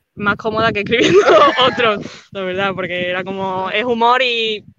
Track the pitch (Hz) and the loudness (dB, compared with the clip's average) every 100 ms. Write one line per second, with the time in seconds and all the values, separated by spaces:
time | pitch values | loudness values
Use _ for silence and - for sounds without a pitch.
0 | _ - 202 214 226 220 226 208 202 233 | _ -6 -4 -2 -4 0 0 -2 -2 2
1 | 208 180 233 320 - - 254 240 233 202 | 4 4 6 6 4 4 0 2 0 0
2 | - - - 196 185 185 196 185 180 180 | -6 -16 -16 -10 -6 -4 -4 -4 -6 -4
3 | 180 180 185 196 190 185 190 196 247 233 | -4 -4 -6 -6 -6 -4 -4 -4 -2 0
4 | 233 254 254 233 220 214 - | 2 2 0 -2 -4 -6 -10